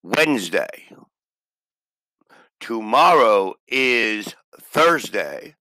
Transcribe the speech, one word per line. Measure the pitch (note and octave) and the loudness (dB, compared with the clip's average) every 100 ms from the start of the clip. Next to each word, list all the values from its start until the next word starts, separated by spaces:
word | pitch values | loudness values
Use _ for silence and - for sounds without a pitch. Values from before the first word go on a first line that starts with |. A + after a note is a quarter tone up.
Wednesday. | F2 C#3 D#3 C3+ F2+ F2 - - _ - _ _ _ _ _ _ _ _ _ _ _ _ _ _ _ _ | 2 2 4 2 -2 -4 -6 -12 _ -20 _ _ _ _ _ _ _ _ _ _ _ _ _ _ _ _
Tomorrow | - A2+ G#2+ B2 E3+ E3 A#2 G#2 F#2+ - _ | -12 -10 -2 2 4 4 4 2 0 -8 _
is | C3 C3 A#2+ A2+ G#2+ G2+ - _ - | -4 0 0 -2 -4 -10 -18 _ -20
Thursday. | - - E3 E3 G#2 G#2 D2+ C#2+ D#3 _ | -10 0 0 0 -4 -8 -8 -12 -18 _